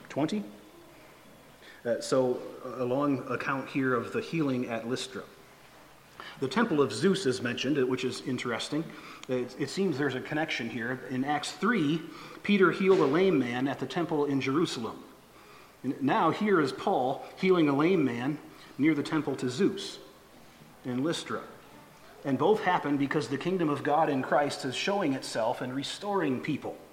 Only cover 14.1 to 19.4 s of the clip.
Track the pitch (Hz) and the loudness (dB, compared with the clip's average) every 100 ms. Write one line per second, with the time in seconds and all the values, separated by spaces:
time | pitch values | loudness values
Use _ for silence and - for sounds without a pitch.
14.1 | 156 143 139 131 139 180 127 107 87 - | 0 2 0 2 2 0 -2 -6 -10 -16
15.1 | - - - - - - - 127 - 131 | -20 -20 -20 -20 -20 -20 -10 -6 -2 2
16.1 | 180 170 - 208 185 139 - - 160 127 | 4 4 2 4 4 4 0 0 2 0
17.1 | 139 - - 185 180 151 139 160 185 135 | -2 -8 0 4 6 6 4 4 4 4
18.1 | 117 127 151 - - - - 147 147 139 | 2 -2 -4 -8 -20 -14 0 2 2 0
19.1 | 160 147 131 | -2 -2 -2